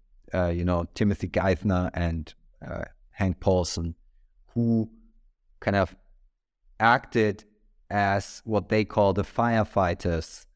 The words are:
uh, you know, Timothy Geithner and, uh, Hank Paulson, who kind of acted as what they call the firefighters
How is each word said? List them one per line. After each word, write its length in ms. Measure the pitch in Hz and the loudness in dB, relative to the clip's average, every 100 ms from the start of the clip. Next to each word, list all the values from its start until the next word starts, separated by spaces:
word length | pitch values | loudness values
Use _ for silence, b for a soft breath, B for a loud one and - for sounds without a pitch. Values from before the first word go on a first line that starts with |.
| _ - - | _ -20 -6
uh, 140 | 92 87 | -2 -2
you 160 | 87 87 | 0 0
know, 220 | 87 85 - | 0 -2 -2
Timothy 320 | 104 101 90 | 0 0 -2
Geithner 640 | - 95 90 104 90 90 | 0 0 0 0 0 0
and, 400 | - 85 82 78 - _ _ 80 | -2 -2 -2 -8 -16 _ _ -12
uh, 180 | 80 - - _ | -10 -12 -16 _
Hank 280 | - 95 87 | -4 -2 0
Paulson, 540 | - 92 85 - 82 - _ _ _ _ _ | 2 2 0 -4 -6 -8 _ _ _ _ _
who 420 | 117 117 113 110 - - _ _ _ _ _ | -2 2 2 -2 -8 -20 _ _ _ _ _
kind 160 | - 98 | -2 0
of 200 | 95 - _ _ _ _ _ _ _ - | 0 -4 _ _ _ _ _ _ _ 0
acted 640 | 113 123 - 120 107 101 - _ _ _ _ | 4 4 2 0 0 -2 -12 _ _ _ _
as 500 | 104 98 101 - - 113 | -2 0 -2 -4 -14 -4
what 240 | 104 - | -4 0
they 140 | 107 | 0
call 300 | 104 - 101 | 0 2 2
the 100 | 95 | 2
firefighters 1200 | 98 - 117 113 104 104 90 85 90 82 - - - | -2 -2 0 0 0 0 0 0 -2 -4 -6 -14 -20